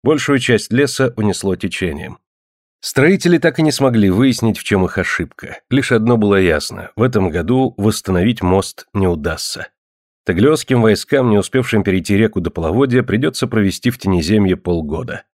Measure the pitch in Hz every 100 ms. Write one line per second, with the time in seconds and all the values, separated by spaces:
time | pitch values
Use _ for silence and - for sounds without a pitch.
0 | 127 151 - 139 127 110 - 117 139 -
1 | 131 123 104 92 98 92 95 - 87 71
2 | - - _ _ _ _ _ _ - -
3 | 151 196 175 170 165 143 156 135 135 113
4 | 101 92 135 113 113 101 - 101 90 -
5 | 87 - 87 - - - _ 131 - 117
6 | 113 117 104 98 90 76 - - - -
7 | 123 113 92 82 82 131 131 - 104 107
8 | - 90 101 120 90 95 - - - 101
9 | 92 82 78 80 - - - _ _ _
10 | _ _ - 90 135 156 - 123 113 101
11 | - 139 123 104 92 131 127 110 101 95
12 | 87 101 110 98 85 - 80 101 135 123
13 | 123 110 151 - - 113 98 - 123 120
14 | 98 92 80 107 98 90 90 85 76 76
15 | 90 69 _